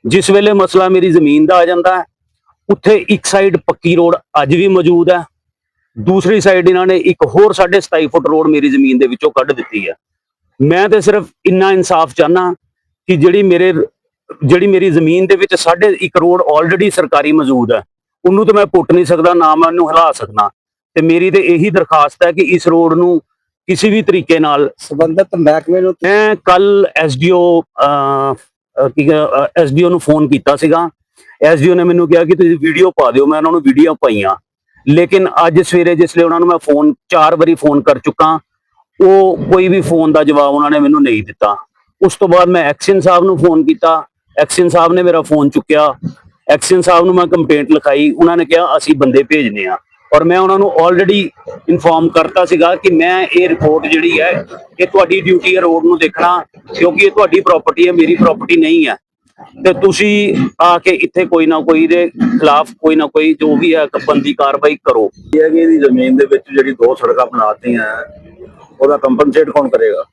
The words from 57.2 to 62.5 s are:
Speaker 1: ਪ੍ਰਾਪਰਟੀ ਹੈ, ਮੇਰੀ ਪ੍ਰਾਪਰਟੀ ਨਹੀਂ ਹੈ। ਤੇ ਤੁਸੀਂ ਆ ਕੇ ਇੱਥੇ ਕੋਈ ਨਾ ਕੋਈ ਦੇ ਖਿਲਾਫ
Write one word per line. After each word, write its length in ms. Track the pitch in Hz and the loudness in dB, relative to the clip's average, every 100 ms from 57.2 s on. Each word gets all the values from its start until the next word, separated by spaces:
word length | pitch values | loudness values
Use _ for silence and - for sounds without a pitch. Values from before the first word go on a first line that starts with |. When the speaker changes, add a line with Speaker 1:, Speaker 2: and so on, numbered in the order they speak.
| 196 170 | 0 0
Speaker 1:
ਪ੍ਰਾਪਰਟੀ 460 | 196 165 - 156 180 | 0 0 -2 0 0
ਹੈ, 60 | |
ਮੇਰੀ 240 | 175 156 175 | 2 0 2
ਪ੍ਰਾਪਰਟੀ 400 | - - - 170 | 0 -2 -2 0
ਨਹੀਂ 320 | 156 170 135 | 2 0 -2
ਹੈ। 80 | 98 _ _ _ _ - - | -6 _ _ _ _ -20 -4
ਤੇ 80 | 185 | -2
ਤੁਸੀਂ 640 | 175 196 180 208 208 208 - 135 - | 0 0 0 0 0 -2 -2 -4 0
ਆ 180 | 175 175 | 0 2
ਕੇ 120 | 185 | 0
ਇੱਥੇ 360 | 156 170 180 180 | -2 -4 -4 -2
ਕੋਈ 200 | 170 160 | 0 0
ਨਾ 140 | 160 | 0
ਕੋਈ 260 | 160 156 160 | 0 0 2
ਦੇ 220 | 175 175 | 0 -2
ਖਿਲਾਫ 600 | - 233 139 151 | -2 -4 0 2